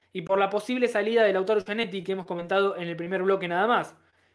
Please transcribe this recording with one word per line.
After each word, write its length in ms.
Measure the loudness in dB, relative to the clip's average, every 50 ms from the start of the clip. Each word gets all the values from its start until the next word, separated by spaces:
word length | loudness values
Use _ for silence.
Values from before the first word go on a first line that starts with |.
| _ _ -10
y 100 | -8 -4
por 180 | 0 2 2
la 100 | 2 2
posible 380 | 0 -2 -2 -2 -2 0 0 0
salida 340 | 2 0 0 2 4 4 4
de 100 | 4 4
Lautaro 280 | 2 2 2 0 0
Gianetti, 420 | 0 -2 -4 -4 -4 -4 -4 -6 -6
que 100 | -6 -6
hemos 140 | -6 -6
comentado 500 | -6 -6 -6 -4 -2 0 2 2 2 0
en 120 | -4 -6 -6
el 80 | -6
primer 260 | -6 -6 -4 -4 -2 2
bloque 240 | 2 2 2 0
nada 220 | 0 0 2 2 2
más, 260 | 2 0 0 -4 -10 _ _ _ _ _ _ _ _